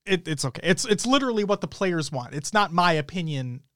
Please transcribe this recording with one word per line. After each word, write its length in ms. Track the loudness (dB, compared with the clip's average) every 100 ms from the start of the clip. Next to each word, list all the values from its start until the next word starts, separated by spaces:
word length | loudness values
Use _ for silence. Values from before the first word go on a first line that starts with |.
| -2
it, 220 | 0 0
it's 180 | -4 -4
okay. 160 | -2
It's, 220 | 0 2 2
it's 200 | 0 4
literally 360 | 2 2 0
what 160 | 0 0
the 60 | -2
players 440 | -2 0 0 -2
want. 220 | -4 -6 -8
It's 180 | -2
not 180 | 0 2
my 220 | 4 4
opinion 680 | 2 0 -4 -4 -4 -6 -10 -16